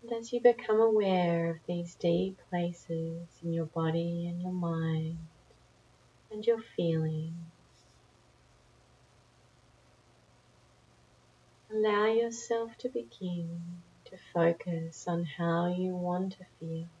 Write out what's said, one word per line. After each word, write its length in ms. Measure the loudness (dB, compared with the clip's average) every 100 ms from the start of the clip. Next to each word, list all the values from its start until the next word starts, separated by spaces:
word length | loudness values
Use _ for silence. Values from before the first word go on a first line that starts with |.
And 180 | -4 -6
as 120 | -4
you 80 | 6
become 400 | 6 6 2 4
aware 680 | 6 4 4 4 4 2 0
of 60 | -4 -6
these 300 | -6 -6 -2
deep 420 | 2 2 0 -6 -6
places 760 | -2 -2 -4 -8 -6 -4 -8 -12 -10
in 100 | -4
your 120 | -2
body 640 | -2 -2 0 0 -2 -2 -4
and 120 | -4
your 120 | -4
mind 680 | -2 -2 -2 0 -2 -2 -6 -12 -20 _ -20 _ _ _ _ _ _ _
and 160 | -4 0
your 140 | 0 0 -2
feelings, 580 | 0 2 0 -2 -4 -8 -12 -18 _ _ _ _ _ _ _ _ _ _ _ _ _ _ _ _ _ _ _ _ _ _ _ _ _ _ _ _ _ _ _ _ _ _ _ _ _ _ _ _ _
allow 320 | 2 4 6 4
yourself 720 | 4 2 -4 -2 -2 -2 -6
to 100 | -6
begin 720 | -6 -8 -8 -6 -4 -4 -6 -8 -12 -16 -20
to 120 | -20 -20 -6
focus 760 | 2 4 2 -2 -4 -6 -8 -2
on 160 | -2
how 420 | -2 -2 0 2 0
you 300 | 0 -2 -2
want 420 | -2 -2 -2 -6
to 80 | -20 _
feel 260 | -8 -8 -8 -14